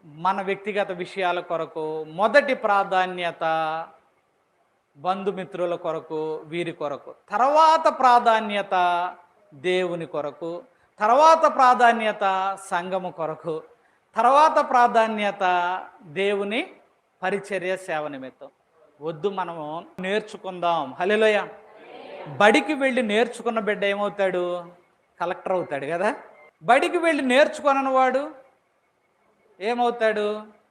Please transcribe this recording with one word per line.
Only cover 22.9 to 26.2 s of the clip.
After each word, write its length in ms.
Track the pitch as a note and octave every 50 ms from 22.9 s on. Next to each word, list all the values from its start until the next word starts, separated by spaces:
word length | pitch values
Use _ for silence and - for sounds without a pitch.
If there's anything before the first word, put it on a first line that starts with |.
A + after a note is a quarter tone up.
| B3 B3+
నేర్చుకున్న 580 | A#3+ G#3 G#3 A3 B3 A#3 A#3+ - - A#3 A3+ A3+
బిడ్డ 240 | G3+ G3+ G#3 F#3 G3+
ఏమవుతాడు? 800 | G3+ G3+ G3+ G#3 G3+ G3+ G3+ G3 F#3+ F3+ F3+ F3+ F3 F3 F3 E3+ E3+ F3 _ _ _ _ _ _ _ _ _
కలెక్టర్ 320 | F3 F3 F#3 F3+ - -
అవుతాడు 340 | F#3+ F3+ D#3+ - D3+ C#3 C#3+
కదా. 280 | C#3 E3 E3+ E3+ G#3+ D4 -